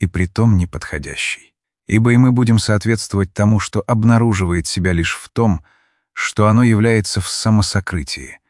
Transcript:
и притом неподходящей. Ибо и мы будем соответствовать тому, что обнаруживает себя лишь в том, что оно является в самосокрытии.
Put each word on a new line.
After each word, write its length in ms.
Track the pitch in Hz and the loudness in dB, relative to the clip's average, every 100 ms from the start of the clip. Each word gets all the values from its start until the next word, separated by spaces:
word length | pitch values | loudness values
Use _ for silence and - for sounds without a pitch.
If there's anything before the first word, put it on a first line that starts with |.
и 80 | 87 | -6
притом 480 | - 90 - 113 98 | -2 -4 0 2 2
неподходящей. 960 | 87 - - 78 71 69 - - _ _ _ _ - | 0 -6 -10 -10 -10 -10 -8 -10 _ _ _ _ -2
Ибо 260 | 104 117 | 0 4
и 40 | 120 | 4
мы 160 | 127 | 4
будем 260 | 123 120 110 | 4 2 2
соответствовать 760 | - 104 110 113 - 98 95 | 2 -2 0 -4 -4 -4 -4
тому, 280 | - 104 107 | 0 2 2
что 240 | - 107 - | 0 -6 -2
обнаруживает 800 | 113 113 117 117 98 90 87 82 | 0 4 4 2 0 0 -2 -4
себя 260 | - 90 | -4 0
лишь 220 | 85 82 | 0 -2
в 140 | - - | -6 -8
том, 360 | - 113 87 - _ _ _ _ | -2 0 -2 -6 _ _ _ _
что 360 | - - - 107 | -10 -6 0 2
оно 160 | 110 | 4
является 560 | 120 107 113 113 98 - | 4 2 2 0 -2 -6
в 80 | - | -6
самосокрытии. 1120 | - 113 107 98 101 95 95 71 - 65 - | -4 0 2 2 -2 -4 -6 -8 -12 -14 -20